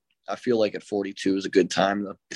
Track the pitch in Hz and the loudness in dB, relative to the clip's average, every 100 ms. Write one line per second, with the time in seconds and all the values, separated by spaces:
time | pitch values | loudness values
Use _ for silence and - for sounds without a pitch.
0 | _ _ - 98 127 117 104 98 - 101 | _ _ -12 -6 0 2 0 -2 -6 -4
1 | 98 98 98 98 95 98 90 - 95 101 | -4 -4 -2 0 2 2 4 2 2 0
2 | 98 98 - | -4 -10 -16